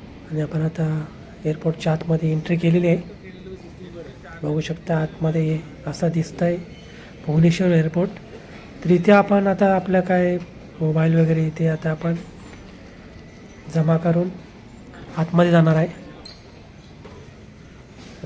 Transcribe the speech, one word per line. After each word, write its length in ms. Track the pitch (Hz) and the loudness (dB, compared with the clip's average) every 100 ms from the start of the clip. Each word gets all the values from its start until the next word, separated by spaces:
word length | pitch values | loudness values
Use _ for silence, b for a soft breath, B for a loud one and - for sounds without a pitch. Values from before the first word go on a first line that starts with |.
| - - - | -18 -20 -10
आणि 100 | 156 | -6
आपण 220 | 151 156 | -4 -2
आता 420 | 160 165 156 156 151 - - - | -2 -2 -2 -2 -6 -14 -20 -8
एअरपोर्टच्या 480 | 156 156 165 160 170 | -4 -2 -2 -2 0
आतमध्ये 400 | 160 170 160 160 | -2 0 0 0
एंट्री 240 | 156 156 170 | -2 0 0
केलेली 300 | 170 170 175 | 2 4 4
आहे. 100 | 170 - - - - 190 190 170 - 180 170 160 - 175 160 | 2 -2 -16 -18 -18 -16 -16 -16 -18 -18 -16 -16 -18 -18 -10
बघू 180 | 151 151 | -4 -4
शकता 360 | 156 165 - 165 | -4 -8 -2 -2
आतमध्ये 600 | 156 - 160 160 156 160 - - - | -2 -2 -2 0 0 -2 -6 -12 -10
असं 220 | 143 170 | -2 0
दिसतंय 480 | 165 160 - 175 175 - - B B B - - | 0 -4 -2 -2 -2 -6 -18 B B B -12 -2
भुवनेश्वर 420 | 151 170 170 185 | 4 4 4 4
एअरपोर्ट. 420 | 165 160 170 202 - - B B B B - | 4 2 0 -2 -4 -16 B B B B -10
तर 60 | 160 | 2
इथे 220 | 180 175 | 4 8
आपण 340 | 202 196 202 196 | 6 6 4 2
आता 280 | 190 196 | 2 4
आपलं 260 | 190 180 185 | 2 2 0
काय 380 | 180 180 180 180 175 - - - | 2 2 2 0 -6 -18 -20 -4
मोबाईल 340 | 160 156 160 | 0 2 4
वगैरे 320 | 165 160 160 160 | 4 4 2 0
इथे 220 | 156 165 | 0 0
आता 220 | 160 160 | 0 -4
आपण 240 | 156 170 170 - - - - - - - - - - - - - - - | -2 -2 -4 -6 -16 -20 -18 -20 -20 -20 -20 -20 -20 -20 -20 -20 -20 -4
जमा 220 | 165 156 160 | 0 2 2
करून 320 | 170 165 180 - - - - - - - - - | 2 2 0 -6 -16 -20 -20 -20 -20 -20 -12 -4
आतमध्ये 360 | 165 170 175 | 0 4 6
जाणार 240 | 170 160 160 | 6 6 4
आहे. 120 | 165 - - - - - - - - - - - - - - - - - - - - - - - | 2 -4 -18 -18 -18 -18 -20 -20 -20 -20 -20 -20 -20 -20 -20 -20 -20 -20 -20 -20 -20 -20 -20 -16